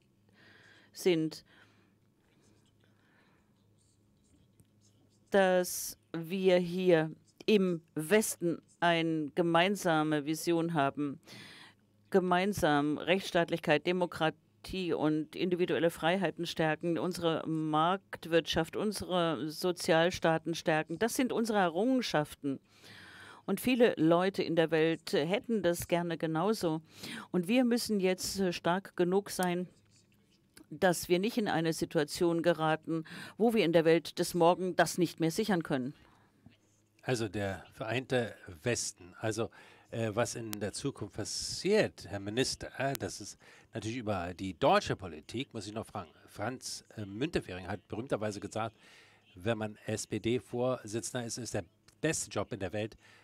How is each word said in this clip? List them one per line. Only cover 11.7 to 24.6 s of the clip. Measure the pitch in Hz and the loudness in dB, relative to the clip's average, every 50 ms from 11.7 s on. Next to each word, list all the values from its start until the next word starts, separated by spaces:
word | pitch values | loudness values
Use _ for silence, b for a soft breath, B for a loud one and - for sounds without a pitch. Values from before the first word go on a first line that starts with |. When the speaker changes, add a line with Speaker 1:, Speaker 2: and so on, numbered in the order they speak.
| B B _ _ _ _ _ - | B B _ _ _ _ _ 0
Speaker 1:
gemeinsam | - 190 185 185 180 180 185 208 196 - 180 156 147 143 143 151 147 | 2 2 4 4 2 2 2 0 0 2 2 4 4 4 2 0 -2
Rechtsstaatlichkeit, | - - 156 185 196 - - - 175 170 - 165 165 - 170 147 147 - | -2 0 0 0 0 0 0 0 0 2 2 -2 -4 0 2 2 2 2
Demokratie | 175 180 185 180 170 - - 160 156 160 _ _ _ _ _ - - - 185 180 165 143 | 0 0 0 -2 -2 -2 0 0 0 0 _ _ _ _ _ -14 -8 -6 -4 -2 -2 0
und | - 143 156 151 156 151 - - | 0 2 2 0 0 -4 -6 -6
individuelle | - - 185 180 170 180 170 156 117 160 170 | -4 -2 -2 0 0 0 0 2 2 2 0
Freiheiten | - - 156 160 180 196 185 156 - - 170 | 0 2 0 2 2 2 0 -2 -4 -4 -8
stärken, | 160 - - 160 156 156 - - 170 165 113 | -6 -2 0 0 0 0 0 -2 -2 -2 -2
unsere | 127 180 165 175 170 165 160 - - | -2 -4 -4 -2 0 0 0 0 -2
Marktwirtschaft, | - 160 156 156 156 151 151 160 175 190 196 _ - - - - 165 165 165 160 - - 180 156 - - | -2 -4 -2 -2 0 2 2 2 2 0 -2 _ -12 -16 -12 -4 2 2 2 2 2 0 -2 -2 -2 -2
unsere | 117 185 214 190 - 185 165 180 180 170 165 156 110 143 156 | -4 -2 -2 -4 -4 -4 -2 0 0 2 0 0 -2 -4 -6
Sozialstaaten | 151 - - 180 175 - - - 165 160 165 185 - - - 165 160 165 - 170 165 | -6 -2 -2 -2 -2 0 2 4 4 6 4 4 2 2 2 2 2 2 0 -4 -4
stärken. | - - 175 156 156 156 - 170 160 | -2 0 2 2 2 0 -2 -2 -2
Das | 220 240 - | -2 0 2
sind | - 262 220 139 | 0 0 2 2
unsere | 208 233 220 214 208 | 0 0 2 4 4
Errungenschaften. | 185 170 156 175 220 262 262 254 220 - - 151 151 - - - - 139 135 - _ B B B B B B B B B B B B B B B B | 4 4 2 2 2 2 2 2 0 2 2 0 0 0 -6 -6 -4 -4 -4 -4 _ B B B B B B B B B B B B B B B B
Und | - 196 - | -4 -4 0
viele | - 254 262 233 240 196 - - | 0 2 4 6 6 4 6 4
Leute | 156 160 170 175 185 196 190 - | 4 4 6 4 4 0 0 -2
in | - - 165 | -2 0 2
der | 170 | 2